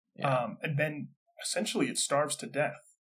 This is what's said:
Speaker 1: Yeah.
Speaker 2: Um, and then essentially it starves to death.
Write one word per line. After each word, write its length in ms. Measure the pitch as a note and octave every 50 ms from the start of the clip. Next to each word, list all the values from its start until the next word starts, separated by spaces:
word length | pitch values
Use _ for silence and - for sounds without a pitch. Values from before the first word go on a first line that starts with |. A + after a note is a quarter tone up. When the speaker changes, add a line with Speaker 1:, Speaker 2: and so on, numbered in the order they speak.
| _ _ _
Speaker 1:
Yeah. 120 | - - C#3+ C3
Speaker 2:
Um, 220 | B2 A#2+ G#2+ - - -
and 140 | D#3+ C#3+ C#3+
then 300 | D3+ D#3 D3+ D3 C#3 - - _ _ _ _ - -
essentially 460 | - - F3 G#3 - - G#3 C#3+ C3
it 100 | B2 -
starves 380 | - - C#3+ C#3+ D3+ - -
to 100 | - -
death. 340 | - - C#3 D3 B2 - - - - _ _